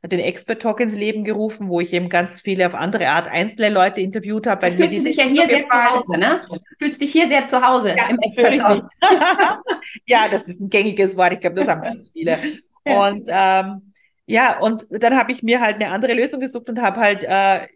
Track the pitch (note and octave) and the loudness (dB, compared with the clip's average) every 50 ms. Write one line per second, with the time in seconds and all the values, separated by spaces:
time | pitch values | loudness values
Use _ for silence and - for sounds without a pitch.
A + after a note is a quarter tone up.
0 | - E3+ F3+ F3 - F3 F3 - - - A3 A3+ - A3 G#3 A#3+ A#3+ A3 G#3 G3+ | -8 -4 -4 -2 -2 -2 -4 -6 -6 -8 -8 -4 -4 -4 -2 -2 -2 -2 -2 -4
1 | G#3 G#3+ G#3+ G#3+ G#3 G#3+ G#3+ G#3 G#3+ G#3+ G#3+ - G3+ F#3 F3 E3+ F3 F3 F3+ F3 | -4 -4 -4 -4 -4 -4 -4 -4 -4 -6 -6 -8 -6 -4 -2 -2 -2 -2 -2 -4
2 | F3+ F3 F#3 F3 F#3+ F#3+ - - - G#3 F#3+ F#3 F3+ F3 - - D#3+ F#3+ G#3+ G#3+ | -2 -2 0 -2 -2 -2 -6 -10 -8 -4 -2 0 0 -2 -2 -4 -4 -4 -2 -2
3 | F3 C3 D3+ E3+ E3 - - E3+ F#3+ G#3+ - A#3 G#3+ G#3 G#3 F#3+ F#3 G3 G3 G#3 | 0 0 0 0 -2 -2 -4 -4 -4 -4 -2 -2 -2 0 2 2 2 2 0 -2
4 | F3+ G3 F#3+ A3 F#3+ G3+ G#3+ A3 G#3+ A#3 G3 F#3+ F#3 F3 F3 F#3 E4 - - - | -6 -6 -6 -8 -6 -6 -6 -4 -2 -2 -2 0 0 0 2 2 2 2 0 -2
5 | C4 D#4+ D4+ D4 C4+ B3+ C#4 D#4+ E4+ - C#4+ D4 C#4 B3+ B3 A#3+ A#3+ A#3+ B3 B3 | -2 -2 0 0 0 2 2 4 4 4 2 2 2 2 2 2 4 2 2 0
6 | - F#3 E3+ E3 G3 C4 F4 F4+ - - - - - _ - - D4 D4 - - | -2 -2 -2 0 2 2 0 0 -4 -8 -14 -14 -14 _ -10 -6 -4 -4 -4 -4
7 | C#4+ C#4+ - D#4+ E4+ - D4 - A#3 - C4 B3 B3 B3+ B3+ A#3+ G#3+ F#3+ E3 A#3 | -4 0 2 2 2 4 2 2 2 2 2 4 4 4 4 2 2 0 0 0
8 | A3+ G#3 A#3+ A3+ A3 G#3+ - B3 A#3 A3+ C4+ B3+ A3 G#3 G3+ G3 - - _ _ | 0 0 0 -2 -2 -2 2 2 4 4 4 4 4 4 2 2 0 -6 _ _
9 | F4 G4+ F#4+ - D4+ F4+ F#4+ - - F4 G#4+ - - A#4+ E4+ - - - - - | 2 2 4 4 2 2 2 2 2 0 0 -2 -6 -8 -8 -8 -10 -14 -20 -10
10 | - - A#3+ A3+ G#3+ G#3 G3+ F#3 - F3 F3 - G3 F#3+ - G3+ G#3 G#3+ F3+ G3 | 0 2 4 4 4 2 0 -2 -4 -8 -10 -10 -4 0 0 2 2 2 2 0
11 | G3 F#3+ F#3 F#3 F3+ F3 G3 G3 - F3 E3+ F#3+ - G#3+ D#3+ D#3+ - A#3 A#3 - | 0 2 2 2 2 2 2 0 -4 -4 -2 0 0 0 0 -2 -4 -8 -10 -12
12 | - - - E3 E3 E3 D#3+ - - D4+ - - _ _ _ _ - D4 G3+ G3+ | -16 -16 -12 -6 -2 -2 -2 -2 -4 -8 -10 -12 _ _ _ _ -2 0 2 4
13 | G3 G3+ G3+ G#3 - - F3 F#3+ F#3+ F#3+ F#3+ F#3+ F#3+ G3 G3+ G3 - _ _ _ | 2 2 0 -4 -6 -2 0 2 4 4 4 2 0 -2 -8 -14 -16 _ _ _
14 | _ _ _ _ _ - A3 A3+ B3+ A#3 - - - A3 A3+ A3+ - - F#3 G#3+ | _ _ _ _ _ -2 2 2 2 2 2 0 0 -2 -2 -4 -6 -10 -4 0
15 | A#3 A#3+ C4+ B3+ A3 B3+ B3+ - A3+ A3+ A#3+ B3 A#3 G#3+ G#3 G#3+ G#3+ D#3+ F#3 G3+ | 2 2 4 2 2 0 -4 -4 -2 0 0 2 2 0 0 -2 -4 -4 -2 -2
16 | A#3+ B3+ A#3 A#3 B3 - D4 C4 C4 C4 - A#3 - B3+ A3+ B3 A#3 F#3+ F#3+ A3+ | -2 0 0 0 -2 -2 -4 -6 -8 -8 -8 -10 -10 -8 -4 -2 -2 -2 0 2
17 | A3 G#3 G#3 F#3+ - - F#3+ G3 G3 G3 F#3+ - - - _ | 2 2 2 0 -2 -2 0 2 4 2 2 0 -2 -8 _